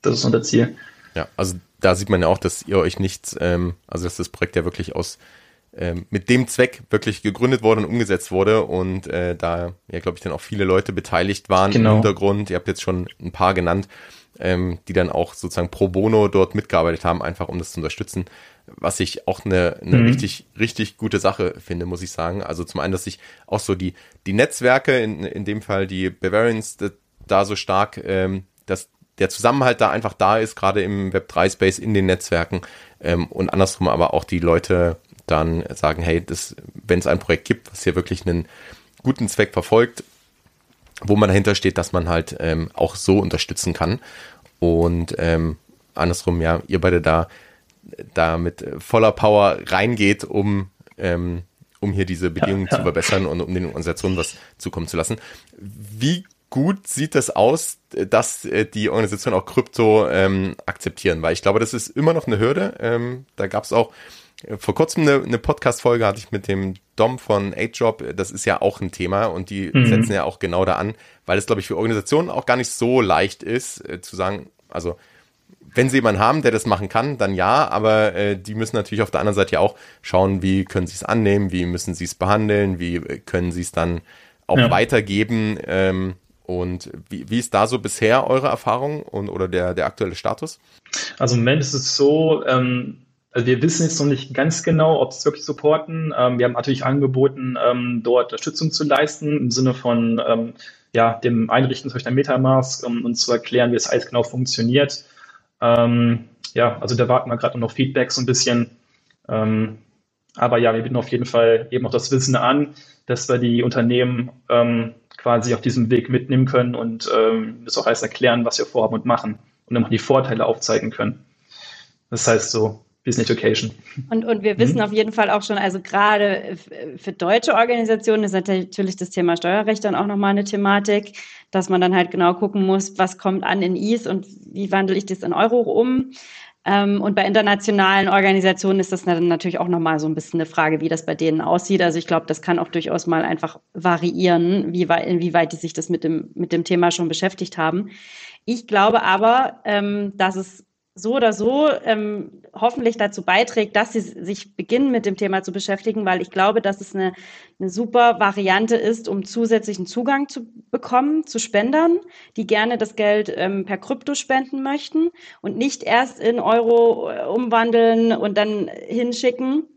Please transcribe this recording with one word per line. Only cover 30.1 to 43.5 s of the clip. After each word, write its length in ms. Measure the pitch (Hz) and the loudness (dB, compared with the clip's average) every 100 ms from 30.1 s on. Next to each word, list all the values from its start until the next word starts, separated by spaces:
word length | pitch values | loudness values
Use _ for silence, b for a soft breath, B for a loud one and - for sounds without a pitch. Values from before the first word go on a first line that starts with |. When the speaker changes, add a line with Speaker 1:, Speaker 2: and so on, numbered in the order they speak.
Speaker 2:
da 240 | - 98 110 | 0 2 2
ist, 180 | 110 - | 0 -2
gerade 260 | 95 101 | -2 0
im 320 | 95 101 95 | -2 -2 -2
Web 140 | 92 - | -2 -2
drei 200 | - 95 | 0 0
Space, 280 | - 95 92 | 2 0 0
in 160 | 110 | 0
den 140 | 104 95 | 2 2
Netzwerken, 540 | 92 - 85 82 92 B B B B | 0 0 -2 -2 -6 B B B B
ähm, 260 | 78 87 82 | -2 0 0
und 220 | - 92 | -2 -2
andersrum 380 | 85 95 - 90 | 2 2 2 2
aber 260 | 65 85 | 4 2
auch 100 | - | 0
die 160 | - 90 | -2 -2
Leute 580 | 85 85 - 90 87 82 _ - - | 2 2 2 2 2 0 _ -18 -2
dann 360 | 78 80 82 - - | 0 2 -2 -6 -2
sagen, 260 | 76 78 | -2 0
hey, 240 | 85 82 87 | 0 0 -2
das, 300 | - - - - | -10 -10 -16 -20
wenn's 340 | - - 90 78 | -20 0 0 2
ein 120 | 85 | 0
Projekt 260 | - 82 - | 0 -2 0
gibt, 260 | - - | -4 -4
was 120 | - | -6
hier 120 | - 87 | -2 -2
wirklich 300 | 90 92 92 | -4 -6 -2
einen 220 | 85 85 B B B B B | -2 -4 B B B B B
guten 240 | 127 131 110 | -4 -2 -2
Zweck 260 | - 104 | 0 -2
verfolgt, 500 | - 87 113 120 - - _ _ _ _ _ _ _ _ - | -2 2 2 2 -2 -20 _ _ _ _ _ _ _ _ -14
wo 120 | 95 104 | 0 4
man 140 | 104 | 4
dahinter 260 | 95 101 98 | 4 2 2
steht, 220 | 95 90 | 0 -2
dass 160 | 85 | -2
man 160 | 90 82 | -2 0
halt, 280 | 82 82 - | -2 -2 -6
ähm, 300 | 82 80 82 | -2 -2 -4
auch 220 | - - - | -2 -2 -2
so 240 | - 95 | 2 4
unterstützen 540 | 95 - - | 4 -2 -6